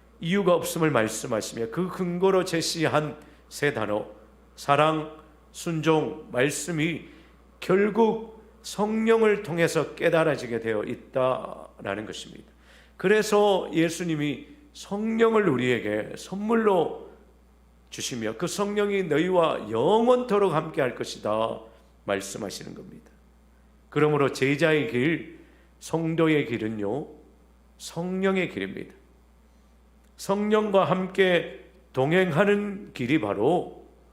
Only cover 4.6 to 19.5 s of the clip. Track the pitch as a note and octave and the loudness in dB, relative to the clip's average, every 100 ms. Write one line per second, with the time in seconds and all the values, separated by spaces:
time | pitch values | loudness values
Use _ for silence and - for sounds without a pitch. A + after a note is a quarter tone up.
4.6 | - C#3+ D#3 D#3 D3+ - - - _ - | 0 4 4 2 -6 -14 -20 -20 _ -12
5.6 | F3 D#3+ D3+ D#3 D3 - - B2 C#3+ D3 | -6 -2 2 2 2 -6 -8 0 0 0
6.6 | - D#3+ E3 D3+ - - - - - - | -6 -2 -2 -4 -10 -20 -20 -20 -20 -12
7.6 | - F#3+ G#3 A3+ A3 A3+ - - - - | 0 2 2 4 2 2 -6 -18 -20 -18
8.6 | - - G#3 A3 A3 A3+ A3 G3+ G#3 E3+ | -14 -4 -2 0 2 4 4 2 -2 0
9.6 | E3 D#3+ C#3+ - E3 E3 D#3+ B2+ A#2+ A#2 | 2 2 -2 0 2 4 2 0 -4 -4
10.6 | A2+ G#2+ B2 A#2 - C3 B2+ B2+ - - | -2 -2 -4 -8 -6 0 0 0 -6 -14
11.6 | - - G2+ G2+ G#2 - - - - _ | -18 -14 -8 -6 -8 -12 -14 -18 -20 _
12.6 | _ - - - F#3+ G#3+ G#3+ G#3 G#3 F#3 | _ -20 -20 -4 2 2 4 4 6 4
13.6 | D#3+ E3 E3 E3 F3 D#3 D3 B2+ - - | 0 0 0 0 -4 -2 -2 -4 -10 -20
14.6 | - - - G3+ A3 A3+ A3+ A3+ G3 B2 | -20 -18 -8 -6 -2 4 4 6 4 2
15.6 | B2 A#2 G#2 G#2+ - - - F#3+ G#3 A3+ | 2 2 0 -2 -4 -10 -10 -8 0 2
16.6 | G#3+ F#3 D3 - - - - _ _ _ | 4 4 2 -4 -14 -20 -20 _ _ _
17.6 | _ _ - - - B2 A2 - F3 - | _ _ -18 -10 -8 -4 -4 -4 -6 -2
18.6 | G3+ G#3 G#3 G3 F3+ D3 F3+ F3+ D#3+ | -2 0 0 0 0 0 2 4 2